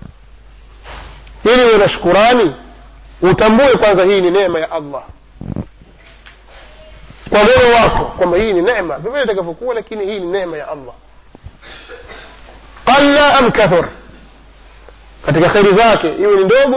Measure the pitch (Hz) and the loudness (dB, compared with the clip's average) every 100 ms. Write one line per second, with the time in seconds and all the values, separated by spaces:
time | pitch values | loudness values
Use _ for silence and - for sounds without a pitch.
0 | - - - - - - - - - - | -20 -20 -20 -20 -20 -20 -20 -20 -20 -18
1 | - - - - 208 247 240 214 185 - | -18 -20 -20 -4 2 4 4 4 2 0
2 | 175 190 226 247 175 127 - - - - | 0 2 4 2 0 -4 -20 -20 -20 -20
3 | - - 180 185 220 226 277 214 214 190 | -20 -2 0 2 2 4 4 4 2 2
4 | 185 202 175 190 185 165 160 165 147 131 | 2 0 0 0 -2 -4 -6 -10 -10 -14
5 | - - _ - - - - - - - | -16 -20 _ -18 -14 -12 -12 -16 -20 -20
6 | - - - - - - - - - - | -20 -20 -20 -20 -20 -20 -20 -20 -20 -20
7 | - - - - 220 254 240 233 196 - | -20 -20 -4 0 4 4 4 4 2 -2
8 | - - 175 175 220 180 196 226 170 139 | -6 -4 -2 -2 -2 -2 -2 -2 -4 -8
9 | 190 285 233 196 170 160 247 233 208 214 | -8 -6 -4 -4 -6 -10 -8 -8 -10 -10
10 | 196 208 170 196 180 156 135 151 123 - | -8 -8 -6 -6 -8 -12 -14 -14 -16 -20
11 | _ - - - - - - - - - | _ -20 -20 -20 -20 -20 -20 -20 -20 -20
12 | - - - - - - - - - 269 | -20 -20 -20 -20 -20 -20 -20 -8 0 2
13 | 285 285 285 269 240 - 196 175 - - | 4 2 2 2 0 0 0 0 -2 -10
14 | - - - - - - - - - - | -20 -20 -20 -20 -20 -20 -20 -20 -20 -20
15 | - - - 156 175 208 202 196 226 202 | -20 -12 -4 0 2 2 2 4 2 2
16 | 160 156 202 196 190 254 277 | -2 -4 0 0 2 2 2